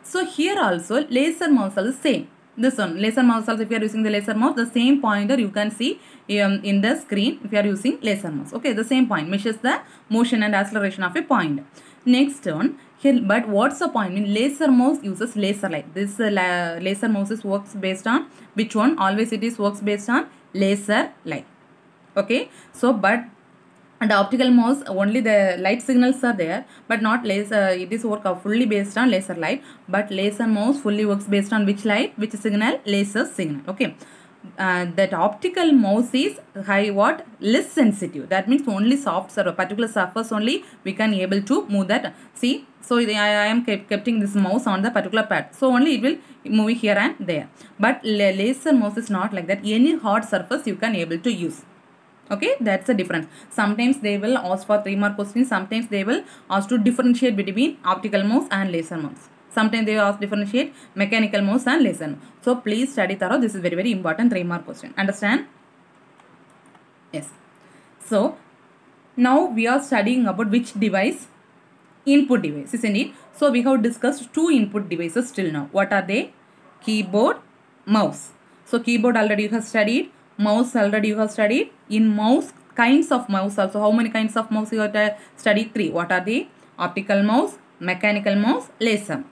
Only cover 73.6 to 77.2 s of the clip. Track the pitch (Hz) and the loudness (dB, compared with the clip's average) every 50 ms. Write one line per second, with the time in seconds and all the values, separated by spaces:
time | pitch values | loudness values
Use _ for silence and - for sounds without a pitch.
73.6 | 233 269 269 247 208 233 240 - - 254 285 - - - - 311 320 339 311 247 | 2 4 2 2 2 0 -2 0 -2 -2 -2 -2 -10 -6 -2 0 2 4 4 2
74.6 | 214 202 - 208 202 170 175 165 170 165 165 240 240 - - 208 190 180 151 147 | 2 0 -2 -6 -4 -4 -6 -6 -6 -4 -2 -2 -4 -2 -4 -4 -4 -2 -2 -4
75.6 | 139 143 - 196 196 196 208 196 185 175 196 254 349 - - _ _ _ _ _ | -6 -2 0 -2 0 2 0 -2 0 0 -2 -2 -2 -4 -12 _ _ _ _ _
76.6 | _ - - _ - 220 214 214 202 180 190 208 | _ -20 -20 _ -4 -2 0 0 -2 0 2 2